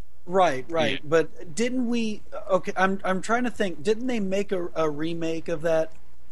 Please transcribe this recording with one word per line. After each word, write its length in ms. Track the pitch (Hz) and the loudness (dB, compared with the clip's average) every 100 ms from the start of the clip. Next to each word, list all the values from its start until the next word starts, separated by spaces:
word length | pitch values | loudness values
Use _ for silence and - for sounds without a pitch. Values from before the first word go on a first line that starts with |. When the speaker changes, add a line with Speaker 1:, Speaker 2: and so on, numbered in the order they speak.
| - - - | -4 -4 0
Speaker 1:
Right, 380 | 185 175 131 147 | 4 4 2 -2
right. 240 | 165 147 | 0 0
Speaker 2:
Yeah. 40 | - | 0
Speaker 1:
But 500 | 143 160 156 - 180 | 2 2 2 -2 -4
didn't 320 | 147 240 254 233 | -2 0 0 0
we, 340 | 240 220 208 - - - | 0 -2 -2 -4 -4 0
okay, 220 | 185 202 185 | 0 2 2
I'm, 240 | 190 196 | 2 2
I'm 180 | 185 185 | 0 0
trying 220 | - 233 | 0 0
to 60 | 247 | 0
think. 320 | - 202 156 | 0 -2 0
Didn't 240 | 147 220 254 | 0 0 0
they 120 | 233 | 0
make 300 | 190 190 202 | 0 0 0
a, 160 | 185 170 | 0 -2
a 140 | 165 160 | 0 0
remake 580 | 147 160 170 165 165 - | 0 -2 -2 -2 -2 -2
of 140 | 160 | -2
that? 300 | 165 160 160 - - - - | 2 2 2 -2 -4 -4 0